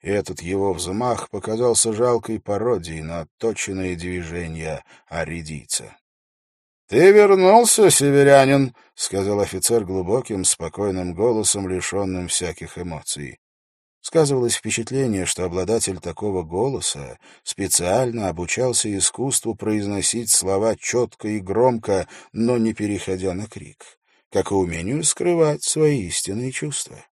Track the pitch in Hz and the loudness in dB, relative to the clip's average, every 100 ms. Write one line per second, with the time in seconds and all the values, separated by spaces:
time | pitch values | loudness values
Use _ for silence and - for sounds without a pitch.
0 | - 101 92 80 82 98 98 85 85 98 | -2 -2 -2 -8 -4 -2 0 -2 -4 -2
1 | 123 107 - 104 101 110 123 113 113 107 | -2 -2 -6 -10 -6 0 2 2 0 2
2 | 123 120 - 110 - 101 113 110 85 80 | 2 2 -2 -8 -4 -4 0 -2 -4 -10
3 | 78 85 80 _ 113 101 - 95 92 87 | -8 -8 -10 _ -4 -4 -6 -4 -4 -4
4 | 87 90 82 85 85 80 80 76 - - | -6 -6 -6 -8 -8 -8 -8 -8 -12 -20
5 | _ 82 78 85 78 78 55 - 53 - | _ -8 -6 -6 -10 -12 -8 -8 -8 -20
6 | _ _ _ _ _ _ _ _ _ 110 | _ _ _ _ _ _ _ _ _ 6
7 | 180 208 208 190 185 220 240 - 196 - | 8 8 8 8 8 8 6 6 6 6
8 | 143 139 139 139 135 139 135 - _ - | 4 6 8 8 8 4 2 -4 _ -10
9 | - 98 98 104 98 95 - 117 95 95 | -6 -2 0 0 -2 -2 0 0 0 -4
10 | 87 120 127 104 90 - 82 - 104 92 | 0 -2 -2 -4 -2 -2 -6 -4 -4 -2
11 | 90 85 113 110 101 104 95 92 - 95 | -6 0 0 2 0 -2 -4 -6 -4 -4
12 | 98 92 90 - 90 80 78 - 87 78 | -4 -4 -4 -4 -6 -8 -14 -12 -10 -10
13 | - - 69 - _ _ _ _ _ _ | -10 -10 -10 -16 _ _ _ _ _ _
14 | - 165 147 139 120 - 110 - 113 135 | -2 2 2 2 0 -2 -4 -6 -4 -2
15 | 131 101 87 - 90 90 92 113 - 90 | 0 -2 -2 -4 -4 -2 0 0 -2 -6
16 | 87 80 104 95 80 90 123 127 - 71 | -8 -6 -4 -4 -4 -2 -2 -2 -6 -8
17 | 67 - _ - - - 95 - 87 104 | -12 -16 _ -18 -12 -6 -2 0 2 2
18 | 127 117 98 82 87 - 127 117 110 98 | 2 -2 -4 -4 -4 0 0 0 -2 -2
19 | - - 135 131 110 107 113 107 101 101 | -2 -2 -2 -2 -4 -4 -2 -2 -2 -2
20 | 92 113 113 - 92 98 113 104 - - | -2 -4 0 -2 0 0 0 -2 -2 -2
21 | 113 - 107 107 92 101 123 120 107 98 | -2 -4 -6 -6 -4 2 2 2 0 -2
22 | 82 - - - 117 123 113 107 104 101 | -2 -12 -16 -2 0 2 0 0 -4 -4
23 | - 92 95 90 104 - - _ - _ | -4 -4 -4 -6 -8 -14 -18 _ -20 _
24 | _ _ _ 101 92 101 90 82 87 143 | _ _ _ -2 0 0 0 -2 -4 -2
25 | 160 - 175 170 156 147 - 156 151 143 | -2 -2 0 2 2 0 -4 2 2 2
26 | 87 - - 101 127 127 151 139 - 113 | -2 -6 -6 -6 -6 -6 -8 -8 -10 -16
27 | - | -20